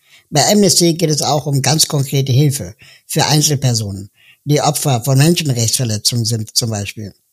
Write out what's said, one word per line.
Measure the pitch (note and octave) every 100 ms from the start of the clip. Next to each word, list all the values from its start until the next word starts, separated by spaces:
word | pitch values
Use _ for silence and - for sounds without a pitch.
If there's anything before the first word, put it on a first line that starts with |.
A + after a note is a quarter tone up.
| _ _ _
bei | - -
Amnesty | G#3 G3 - E3+
geht | D#3+ D#3+
es | D3
auch | A#2+ D3
um | D3 C#3
ganz | C3+ A#2+ -
konkrete | D3+ C3+ C#3+ C3+
Hilfe | B2+ D3 C3+ F2 - - - -
für | D#3 B2
Einzelpersonen, | D3+ D#3 C#3 C3 A#2 G#2 G2 G2+ _ _ _ -
die | D3
Opfer | A#2 - D3 B2+
von | C#3 C3
Menschenrechtsverletzungen | D3+ E3+ D#3 A#2+ A2+ - B2 G#2+ - A#2+
sind | A2 A#2 G#2+ -
zum | A#2
Beispiel. | G#2+ G2+ - G2+ - _